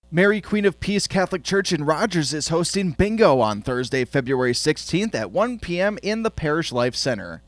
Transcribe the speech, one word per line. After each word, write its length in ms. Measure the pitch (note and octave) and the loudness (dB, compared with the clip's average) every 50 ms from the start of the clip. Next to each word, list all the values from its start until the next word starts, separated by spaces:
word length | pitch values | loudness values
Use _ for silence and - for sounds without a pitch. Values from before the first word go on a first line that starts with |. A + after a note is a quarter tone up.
| _ _ | _ _
Mary 300 | D#3 E3 F#3+ G3+ G#3+ G#3 | 0 4 4 4 4 2
Queen 240 | - - G3+ G#3 G3+ | 0 -2 0 2 2
of 160 | G3 E3 - | 2 0 0
Peace 260 | - F#3 G3+ G3 - | -2 -2 0 0 0
Catholic 380 | - - F#3+ F3+ F3 G3 F3 - | 0 0 0 0 0 -2 -6 -4
Church 280 | - F3+ - F#3 - F3+ | -2 0 0 0 0 -2
in 120 | D3+ D3 | 0 0
Rogers 480 | C#3+ D#3 D3+ G#3+ A3+ F3 E3+ D3+ C3 D3+ | 0 0 0 0 0 0 0 0 0 -4
is 160 | D3+ C3+ - | -4 -4 -2
hosting 440 | E3 F3 F3 - - G3 G3 F3+ C#3 | 0 0 0 0 -2 -2 -2 -2 0
bingo 480 | - F#3 G#3 A3 G#3+ A3 F3 C#3 B2+ | 0 0 0 4 4 6 6 6 6
on 200 | A2+ G#2+ G#2+ G2+ | 4 2 0 -2
Thursday, 440 | G#2+ - B2 B2+ B2+ A2 - C3 B2 | -4 -4 -2 -2 -2 -2 -2 -2 -2
February 500 | - - C#3 B2+ B2 C3+ B2+ B2+ B2 B2 | 0 0 -2 0 0 0 2 2 2 0
sixteenth 600 | - - D3+ D3+ - - - - F3 G#3+ A3 - | 2 2 0 0 0 -2 -2 -2 0 0 0 -2
at 160 | A#2 A2 F2+ | -4 -6 -4
one 280 | G2+ E3+ G#3+ B3 B3 A3 | -2 0 0 0 -2 -6
P 220 | - E3+ E3+ F3 | -6 -6 -2 0
M 180 | F#3+ G#3 G#3 - - | 0 0 -2 -2 -4
in 220 | G3 G#3+ A3+ A3 | -4 -4 -2 -2
the 60 | A3 | -4
Parish 420 | - - D3+ D3 D3 E3 D#3+ - - | -4 -2 -2 0 0 0 -2 -2 0
Life 220 | B2 B2 B2 A2+ | 0 0 0 0
Center, 480 | - - C3+ A#2+ G2+ F2+ E2+ E2 - - | -2 -2 -2 -2 -4 -6 -10 -12 -14 -14